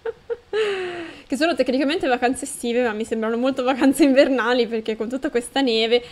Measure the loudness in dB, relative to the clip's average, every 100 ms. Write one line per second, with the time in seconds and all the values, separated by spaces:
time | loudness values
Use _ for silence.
0 | -12 -10 -10 -10 -6 -4 -2 -4 -6 -10
1 | -12 -16 -8 -2 0 0 0 0 0 0
2 | 0 0 0 -2 -8 -6 -2 0 0 -2
3 | -4 -2 -2 0 0 0 -2 2 4 6
4 | 6 6 6 4 2 0 0 -2 -4 -4
5 | -4 -4 -4 -4 -2 0 2 2 2 0
6 | -2